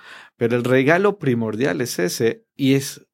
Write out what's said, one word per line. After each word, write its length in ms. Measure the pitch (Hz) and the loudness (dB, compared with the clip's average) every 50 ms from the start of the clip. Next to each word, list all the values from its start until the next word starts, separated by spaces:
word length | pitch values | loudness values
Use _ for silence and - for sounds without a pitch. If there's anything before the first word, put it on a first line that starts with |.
| - - - - - - _ | -20 -20 -20 -20 -20 -16 _
pero 180 | - 120 113 120 | -4 -2 0 0
el 80 | 123 120 | 0 0
regalo 540 | 120 127 131 135 135 165 180 202 208 196 | 2 2 2 4 4 2 2 2 0 0
primordial 640 | - 147 135 123 117 113 110 107 107 127 151 180 156 | 0 -2 -2 0 0 -2 -4 -2 -2 -2 -2 -2 -2
es 160 | 123 - - | -4 -6 -4
ese 480 | - 180 175 175 - 120 113 - - _ _ _ | -2 -4 -2 -2 0 0 0 -2 -4 _ _ _
y 180 | - 139 131 135 | -2 2 2 2
es, 320 | 139 139 - - - _ _ | 2 0 -4 -12 -16 _ _